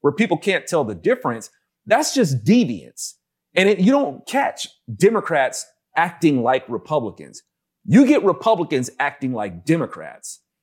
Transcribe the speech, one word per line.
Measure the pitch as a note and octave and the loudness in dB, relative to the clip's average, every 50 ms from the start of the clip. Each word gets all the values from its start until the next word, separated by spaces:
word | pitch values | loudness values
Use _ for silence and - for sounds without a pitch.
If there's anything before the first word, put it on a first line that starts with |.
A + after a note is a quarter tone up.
where | - C#3+ C#3 | -2 0 0
people | - A3+ A3+ F3 D#3+ | 0 0 0 -2 -2
can't | - G3+ F#3+ E3 - - | -2 -2 -2 -2 -2 -2
tell | F3 D#3+ A#2 | -2 -2 -2
the | G#2+ G2+ | -2 -6
difference, | E2 - G#3 B3+ B3+ - C#3 A#2 A2+ - - _ _ _ _ _ _ _ - | -4 -2 -2 -2 0 -2 -4 -6 -6 -10 -16 _ _ _ _ _ _ _ 0
that's | G#3 B3+ D4+ - - | 2 2 2 0 0
just | C#4 A3+ C#3+ C3+ A#2+ G2+ | 0 0 2 0 0 2
deviance. | C3+ G#3+ B3 A3+ C3+ A2+ F2+ - A1+ - - - - - _ _ _ _ _ _ _ - | 4 4 4 4 2 -2 -8 -12 -16 -16 -16 -14 -16 -16 _ _ _ _ _ _ _ -2
And | F3 F#3+ G3+ | 0 2 2
it, | G#3+ - | 2 2
you | F#3 G#3+ | 4 4
don't | C#4 C#4+ C#4 - - - - - | 4 2 0 -2 -6 -10 -10 -6
catch | - C4+ C4+ - - - - - _ _ _ - A2 | -4 -2 -2 -2 -4 -8 -12 -16 _ _ _ -14 -2
Democrats | G2+ F3 G#3+ A3+ G3+ - - E3+ C#3+ C3 B2 - - - - _ _ _ _ - D#3+ | 2 2 2 4 2 -2 -2 0 0 0 -2 -4 -8 -14 -14 _ _ _ _ -2 -2
acting | E3+ F3+ F3 - - D#3 C#3+ B2+ A#2 | -2 -2 0 0 2 2 2 2 2
like | A#2+ C3 C3 - - | 2 0 0 -2 -4
Republicans. | B2 G#2 - - D3+ D3 A#2 G#2 F2 - D2+ B1+ - - - _ _ _ _ _ _ _ - | -8 -8 -6 -4 -4 -4 -4 -6 -8 -12 -16 -20 -20 -20 -20 _ _ _ _ _ _ _ -2
You | G2+ D3+ A#3+ C#4+ | 2 4 6 6
get | B3 D4+ - F#3+ | 6 4 4 2
Republicans | F#3+ F3 - - A3+ A3+ F3+ E3+ - D#3 B2+ B2 - - - | 0 0 0 0 0 0 0 0 -2 -2 -4 -4 -4 -6 -6
acting | C3+ C#3+ - - - B2+ B2+ | -6 -6 -4 -6 -6 -6 -4
like | A2 G#2 G2 E2+ E2+ - | -4 -6 -8 -10 -6 -2
Democrats. | D3 D#3+ E3+ C3 - - E2 D#2 C#2+ A#1 - - - - - _ _ _ _ | 0 0 0 -2 -4 -10 -12 -16 -16 -18 -18 -18 -18 -18 -18 _ _ _ _